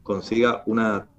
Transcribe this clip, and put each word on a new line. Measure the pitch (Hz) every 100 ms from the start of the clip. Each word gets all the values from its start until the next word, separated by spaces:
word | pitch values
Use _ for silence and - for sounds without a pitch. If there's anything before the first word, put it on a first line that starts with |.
Consiga | - 98 - 113 120 - -
una | 113 110 101 -